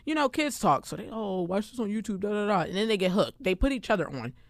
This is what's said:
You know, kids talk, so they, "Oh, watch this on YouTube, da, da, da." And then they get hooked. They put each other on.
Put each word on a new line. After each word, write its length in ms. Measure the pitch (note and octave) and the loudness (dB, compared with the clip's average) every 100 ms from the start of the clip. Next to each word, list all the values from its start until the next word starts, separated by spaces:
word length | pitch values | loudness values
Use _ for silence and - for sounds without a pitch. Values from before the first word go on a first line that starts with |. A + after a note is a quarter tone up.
You 120 | - D#4 | -4 0
know, 120 | C#4 | 0
kids 300 | D#4+ D4 - | 2 -2 2
talk, 260 | F#3+ C3+ | 4 2
so 120 | - - | 0 -10
they, 120 | A3 | -8
"Oh, 320 | A3 G#3 F#3 | -6 -4 -2
watch 280 | E3+ F#3+ G#3+ | 0 -2 -2
this 80 | A#3+ | -4
on 100 | G#3 | -2
YouTube, 300 | A3 G#3 G3 | -2 -4 -4
da, 100 | G3+ | -2
da, 160 | G#3 G#3 | 0 2
da." 120 | G3+ | 2
And 120 | G3+ | 2
then 140 | F#3 A3 | 0 0
they 80 | G#3 | 2
get 160 | F#3 | 2
hooked. 280 | F#3+ C#3+ - | 4 2 0
They 120 | F#3 | -2
put 160 | F#3 C4+ | 2 2
each 160 | C4+ - | 0 0
other 200 | G#3 D#3 | 0 0
on. 240 | C3+ A2+ - | -4 -8 -10